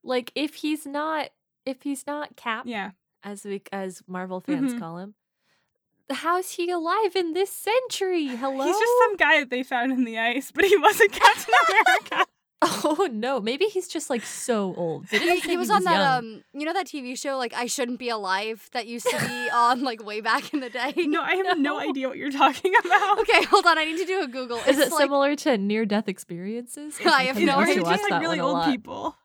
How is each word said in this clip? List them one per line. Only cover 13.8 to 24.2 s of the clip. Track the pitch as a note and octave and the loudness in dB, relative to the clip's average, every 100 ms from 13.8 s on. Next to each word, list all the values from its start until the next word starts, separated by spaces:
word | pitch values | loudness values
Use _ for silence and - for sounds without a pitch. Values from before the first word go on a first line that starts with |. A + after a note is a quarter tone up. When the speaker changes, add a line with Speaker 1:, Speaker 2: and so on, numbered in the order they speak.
| F4+ | -6
Speaker 1:
just, | E4 - | -8 -4
like, | B3 | -4
so | - - - A3+ G3 F3 | -4 -10 -2 0 0 -4
old. | F3 C#3+ F#3 | -4 -6 -2
They | G#3 | 0
didn't | E4+ F4+ | 2 0
Speaker 3:
He, | |
Speaker 1:
say | E4 | 0
Speaker 3:
he | |
Speaker 1:
he | F4 | -2
Speaker 3:
was | F4+ | 2
Speaker 1:
was | G4+ | 2
Speaker 3:
on | F#4 | 4
that, | D#4+ | 2
Speaker 1:
young. | C#4+ B3+ A#3 G#3+ | 4 0 -2 -14
Speaker 3:
um, | _ | _
you | C#4 D4+ | -8 -4
know | |
that | F#4 F4+ | -4 -4
T | D4 | -8
V | B3 B3+ | -10 -8
show, | D4 C4+ | -6 -4
like, | A#3+ | -4
I | - A#3+ | -6 -6
Shouldn't | - A#3+ A#3+ | -4 -4 -4
Be | A#3+ | -4
Alive | A3 G3 F#3+ G#3+ A3 - | -4 0 -2 -2 -8 -8
that | B3+ A3+ | -8 -6
used | A#3 B4 | -4 -2
to | - - | -2 -2
be | - - | -4 -2
Speaker 1:
<laughs> | |
Speaker 3:
on, | A#3+ A#3+ B3 | 2 4 4
like, | C4+ A3+ G#3 | 0 -6 -8
way | G#3 | -4
back | A3 A#3+ - | 0 0 0
in | D4+ | -6
the | B3+ | -6
day? | A#3 B3+ D4 | -6 -4 -2
Speaker 2:
No, | E4 E4 | 0 0
I | D4 F#4 | 0 0
have | F#4+ | 0
no | |
Speaker 1:
No. | F4 C#4+ D4 | 2 0 -2
Speaker 2:
idea | D4+ C4+ C4 | -4 -4 -4
what | - | -6
you're | C4+ | -8
talking | C#4 C#4 C4 F#4+ G4 | 2 2 4 2 2
about. | F4 F#4 F#4+ G4+ | 4 2 4 2
Speaker 3:
Okay, | A4 F#4 | 4 4
hold | D4 G4 F#4 | 6 6 6
on. | D#4+ | 4
I | D#4 | 2
need | D#4+ | -2
to | F4 | -2
do | F#4+ | -2